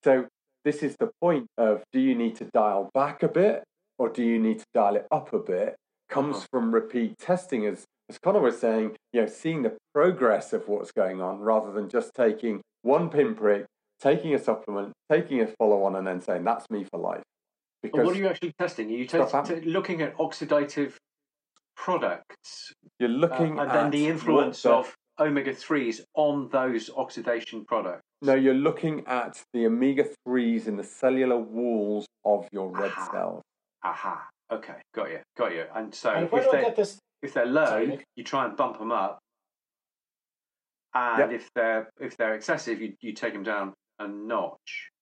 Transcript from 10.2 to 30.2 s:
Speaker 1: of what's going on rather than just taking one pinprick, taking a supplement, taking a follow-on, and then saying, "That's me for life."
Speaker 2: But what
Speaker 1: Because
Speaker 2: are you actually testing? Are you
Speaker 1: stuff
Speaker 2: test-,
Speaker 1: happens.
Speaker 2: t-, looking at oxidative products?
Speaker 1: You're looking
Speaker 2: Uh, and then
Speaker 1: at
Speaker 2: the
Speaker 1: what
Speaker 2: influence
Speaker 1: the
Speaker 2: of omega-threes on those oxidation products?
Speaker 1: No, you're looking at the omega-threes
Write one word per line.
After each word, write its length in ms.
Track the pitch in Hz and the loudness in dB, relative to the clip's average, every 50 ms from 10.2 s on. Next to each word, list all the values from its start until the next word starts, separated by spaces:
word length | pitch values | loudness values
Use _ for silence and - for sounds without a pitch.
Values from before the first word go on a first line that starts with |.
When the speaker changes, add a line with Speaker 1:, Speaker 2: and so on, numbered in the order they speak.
| 131 117 104 92 - - - | 4 4 4 4 0 -2 -6
Speaker 1:
of 140 | 104 - - | -6 -2 -2
what's 240 | 104 104 - - | -4 -4 -4 -4
going 300 | - 117 101 92 92 92 | -2 0 0 0 0 -4
on 180 | 92 92 98 101 | -4 -6 -6 -4
rather 320 | 104 110 110 110 107 104 | 0 2 2 2 2 0
than 160 | 98 107 101 - | -4 -6 -6 -2
just 240 | - 120 113 - _ | -2 -2 -2 -2 _
taking 480 | - 123 113 104 107 - 117 107 101 - _ _ _ _ | 2 2 2 2 2 -4 -4 -4 -4 -8 _ _ _ _
one 260 | 117 139 160 175 165 | 2 2 2 2 0
pinprick, 560 | 160 147 143 113 110 110 107 104 104 101 98 - _ _ _ _ _ _ | 2 2 2 2 0 0 2 2 2 2 0 -8 _ _ _ _ _ _
taking 320 | - 135 143 147 147 165 147 | 2 2 2 2 2 0 0
a 40 | 131 | 0
supplement, 520 | - - 110 - - - 104 101 101 101 - _ _ _ | 2 0 -2 -2 -2 -6 -6 -6 -6 -6 -10 _ _ _
taking 300 | 151 160 165 156 143 123 | 2 2 2 0 0 0
a 60 | 113 110 | 0 0
follow-on, 480 | - _ 117 107 104 101 98 98 95 | 0 _ 4 4 4 4 4 2 0
and 100 | 95 92 | 0 -4
then 140 | 95 92 90 | -4 -6 -6
saying, 240 | 90 - 92 90 87 | -4 -4 -4 -2 0
"That's 260 | 104 120 - - - | -2 -2 -2 -4 -8
me 140 | 117 104 95 92 | -8 -8 -8 -8
for 80 | - 87 | -8 -6
life." 240 | 85 90 - - - _ _ _ _ _ _ _ _ _ _ _ - | -6 -4 -6 -6 -10 _ _ _ _ _ _ _ _ _ _ _ -12
Speaker 2:
But 100 | 110 - | -4 0
what 80 | 151 151 | 2 2
Speaker 1:
Because 120 | 170 180 | 4 2
Speaker 2:
are 40 | 196 | 2
you 60 | 196 190 | 0 0
actually 260 | 170 - - 170 156 _ | -2 -2 -6 -8 -4 _
testing? 280 | 180 175 - - 110 107 | -4 -4 -4 -6 -6 -6
Are 80 | 113 120 | -4 -6
you 60 | 127 127 | -6 -2
Speaker 1:
stuff 240 | - 165 131 - | 2 2 2 2
Speaker 2:
test-, 180 | - 139 151 - | 2 -2 -2 -2
Speaker 1:
happens. 140 | 170 165 160 | -4 -4 -4
Speaker 2:
t-, 60 | 165 | -2
looking 320 | 165 190 185 - 185 165 | -2 -2 -2 -2 -4 -4
at 140 | 156 139 - - | -4 -6 -2 -4
oxidative 760 | 160 160 - - 156 143 151 147 143 143 - - 143 135 - - _ _ _ _ _ _ _ _ _ _ _ _ _ _ _ | -4 -4 -4 -8 -2 2 2 2 2 0 -2 -4 -4 -4 -4 -14 _ _ _ _ _ _ _ _ _ _ _ _ _ _ _
products? 1000 | - - - 180 165 147 - - - - _ - _ _ - - - - - - _ _ - _ _ | -10 -4 -2 -2 0 0 -2 -4 -4 -10 _ -20 _ _ -20 -20 -18 -18 -20 -20 _ _ -20 _ _
Speaker 1:
You're 100 | 123 120 | 0 0
looking 500 | 117 127 160 170 165 160 165 160 156 147 | 2 2 2 2 2 2 0 0 0 -2
Speaker 2:
Uh, 40 | 143 | -2
and 80 | 131 | 2
then 140 | 120 147 147 147 | 2 2 2 2
Speaker 1:
at 40 | |
Speaker 2:
the 120 | 143 147 151 | 2 0 0
Speaker 1:
what 60 | 156 | 0
Speaker 2:
influence 500 | 165 156 - 165 151 139 139 127 123 - - | 0 -2 0 4 4 4 4 4 -2 0 4
Speaker 1:
the 80 | 123 | 4
Speaker 2:
of 240 | 117 117 123 - - _ _ _ _ - | 4 4 4 -2 -10 _ _ _ _ 0
omega-threes 840 | 151 156 147 143 135 135 131 - - - 160 147 127 117 113 110 - _ _ | 0 2 2 0 0 -2 -6 -6 -4 0 0 0 0 0 -4 -6 -10 _ _
on 340 | 156 151 147 143 143 135 120 | 2 2 2 2 0 -4 0
those 400 | - 131 131 127 120 113 110 - - | 0 0 2 2 0 -2 -4 -6 -6
oxidation 720 | 135 131 - - - 113 120 117 113 113 - - 110 104 | -6 -6 -6 -6 -8 -2 -2 -2 -2 -4 -8 -12 -14 -6
products? 380 | - 120 110 101 92 87 - _ _ _ _ | -4 -2 -2 -2 -4 -8 -10 _ _ _ _
Speaker 1:
No, 140 | - 139 135 | 2 2 4
you're 180 | 135 135 135 131 | 6 6 4 4
looking 520 | 135 143 160 160 - - 160 156 147 - - | 4 2 2 0 0 -2 -4 -4 -4 -6 -4
at 340 | 127 127 117 - - - - _ - | -4 -4 -4 -6 -10 -16 -20 _ -2
the 120 | 120 117 | 2 2
omega-threes 1000 | 113 113 117 127 135 139 135 143 147 - _ | 2 4 4 2 2 4 2 0 0 -2 _